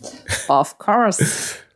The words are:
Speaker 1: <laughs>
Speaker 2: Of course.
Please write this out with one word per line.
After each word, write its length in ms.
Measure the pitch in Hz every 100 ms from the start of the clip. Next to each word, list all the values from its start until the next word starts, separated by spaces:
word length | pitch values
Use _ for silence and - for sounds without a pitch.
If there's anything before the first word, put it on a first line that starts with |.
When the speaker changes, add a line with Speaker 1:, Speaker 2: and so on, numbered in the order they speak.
| - -
Speaker 1:
<laughs> 300 | - - -
Speaker 2:
Of 280 | 139 139 -
course. 760 | - 220 226 - 160 - - - -